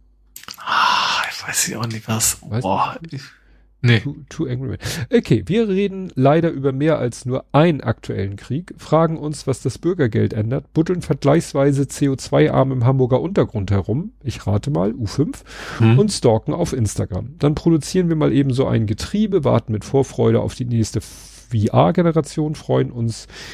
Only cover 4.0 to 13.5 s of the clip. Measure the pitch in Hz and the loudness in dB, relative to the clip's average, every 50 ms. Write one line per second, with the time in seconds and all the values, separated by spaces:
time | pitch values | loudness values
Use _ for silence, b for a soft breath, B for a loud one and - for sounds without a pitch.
4 | - 143 147 160 143 _ - - 165 123 123 123 135 123 95 - B B B 170 | 2 -2 -8 -10 -16 _ -6 -6 -4 -4 -4 -6 -6 -8 -8 -8 B B B -6
5 | B B - 233 - - 135 107 95 - 175 226 226 208 185 190 202 196 190 190 | B B 2 2 4 4 0 0 2 0 0 0 0 0 0 0 0 -2 -4 -6
6 | 185 175 - 131 131 135 147 170 165 165 139 139 135 139 131 131 147 160 151 117 | -10 -8 -2 2 4 4 4 4 2 0 -2 -2 -2 -2 -2 0 0 0 0 0
7 | 123 123 - - - 123 127 - - _ - 135 156 175 160 135 - 113 107 - | -2 -6 -6 -8 -6 -6 -6 -6 -6 _ 4 4 4 4 2 0 -2 -4 -4 -4
8 | - - 113 101 98 98 101 101 - - 120 156 180 - - - - - 151 156 | -6 -6 -4 -4 -4 -4 -6 -10 -6 -6 -6 -6 -6 -8 -18 -18 -2 2 4 4
9 | 165 160 160 151 147 151 156 - - - 127 - - 135 - - - 170 196 180 | 4 2 0 -4 -6 -8 -8 -6 -4 -4 -4 -2 -4 -6 -6 -2 -4 -2 0 2
10 | 139 117 107 113 107 104 - 107 107 113 127 147 - _ _ 156 165 - 180 175 | 0 2 2 2 0 0 0 -2 -2 -2 -2 -4 -6 _ _ 0 2 2 0 -4
11 | - - 147 - - 139 147 170 165 - - 143 139 143 139 139 139 131 - - | 0 -2 -4 2 4 4 4 4 2 0 0 2 2 4 4 2 0 -2 -2 0
12 | 143 139 135 - - - 135 139 151 143 127 135 131 135 131 127 117 127 135 131 | 0 0 0 -2 -4 0 4 4 4 4 4 2 2 2 2 2 2 2 4 4
13 | 127 123 147 170 143 175 202 - 131 - | 2 2 2 0 0 0 0 0 0 0